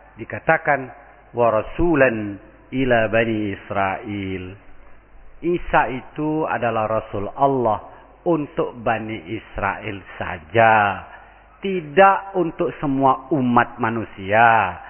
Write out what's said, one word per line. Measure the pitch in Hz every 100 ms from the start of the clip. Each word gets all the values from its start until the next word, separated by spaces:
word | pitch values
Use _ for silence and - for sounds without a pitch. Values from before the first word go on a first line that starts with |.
| - -
dikatakan, | 113 107 - - 156 139 127 - - - _ 117
"Wa | 117
rasulan | 107 104 - 175 151 131 113 104 98 - - -
ila | 127 131 117 110
bani | 113 117 110 104
Israel." | 98 - 98 98 95 107 101 95 95 92 101 - - - - - - - -
Isa | 165 175 - 160 120
itu | 127 - - 151 156 156
adalah | 110 117 113 107
Rasul | 110 - 104 98 -
Allah | 139 135 113 104 - - - -
untuk | 175 160 143 - 156 127
Bani | 113 113 110 110 85
Israel | 107 - - 98 90 107 101 - -
saja. | 90 90 - 113 113 110 101 95 87 - - - _ _
Tidak | 196 185 151 143 196 190 - 185
untuk | 165 - 165 -
semua | 147 135 135 139 -
umat | 156 123 120 120 -
manusia. | 117 113 101 - 95 104 120 113 95 85 -